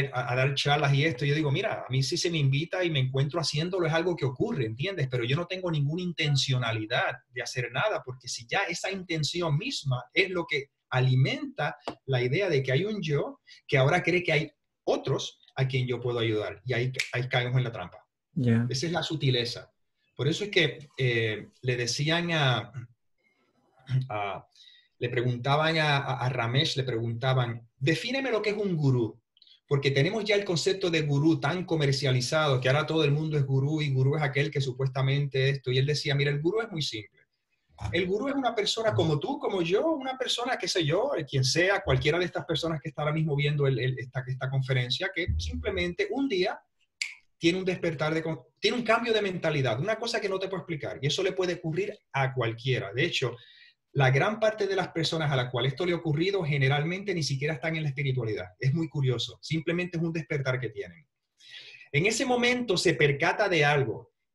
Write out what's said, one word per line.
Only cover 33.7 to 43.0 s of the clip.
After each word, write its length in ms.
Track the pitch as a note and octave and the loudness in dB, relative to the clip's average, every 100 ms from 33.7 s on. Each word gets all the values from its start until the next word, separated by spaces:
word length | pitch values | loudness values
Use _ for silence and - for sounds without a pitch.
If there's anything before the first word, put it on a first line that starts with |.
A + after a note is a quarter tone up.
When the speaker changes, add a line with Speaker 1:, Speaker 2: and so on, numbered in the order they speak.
| D#3 | 0
Speaker 1:
y 100 | D3 | 0
gurú 240 | C3 C3+ D#3 | 2 2 2
es 60 | |
aquel 280 | C#3+ C#3 D3 | 0 0 0
que 100 | C#3+ | -2
supuestamente 920 | B2+ B2+ C3+ C3+ C3+ C#3+ C#3+ C3+ C3+ | -4 -2 -2 0 0 0 0 2 2
esto. 200 | C#3 C3 | 0 0
Y 80 | B2+ | 2
él 80 | C#3+ | 2
decía, 280 | D3 D3 | 0 0
"Mira, 160 | C#3+ C#3+ | 2 2
el 100 | C#3+ | 2
gurú 200 | E3 G#3+ | 0 0
es 100 | A3+ | -2
muy 120 | E3 | -4
simple. 380 | C3+ A2 - _ _ _ _ _ _ - - | -6 -6 -12 _ _ _ _ _ _ -10 -4
El 140 | E3+ F#3 | -2 0
gurú 220 | G#3 C#4 | 0 0
es 60 | |
una 200 | C4+ A#3+ | 0 0
persona 400 | G#3+ - A3+ A3 | 0 -2 0 2
como 240 | G#3 D#3+ D3 | 2 2 2
tú, 200 | B3+ C#4+ | 0 -2
como 220 | A#3 G3 | -2 0
yo, 260 | E3 G#3 D#4+ | 2 2 2
una 280 | C#4+ C4 C4 | 0 -4 -4
persona, 400 | B3 - B3 A#3+ | -4 -2 -2 -2
qué 100 | F3+ | 0
sé 160 | F#3 | 0
yo, 280 | D3 F3+ C#4 A3+ C#3+ | 2 2 2 -2 -2
quien 160 | C3+ | 0
sea, 380 | C3 D3+ F#3 G3 | 2 4 4 2
cualquiera 360 | - B2+ C#3+ E3+ | 2 2 4 2
de 60 | |
estas 220 | F3+ F3 - | 0 -4 -2
personas 340 | D3+ E3 D#3+ | -2 0 -2
que 80 | D3+ | -6
está 140 | - | -4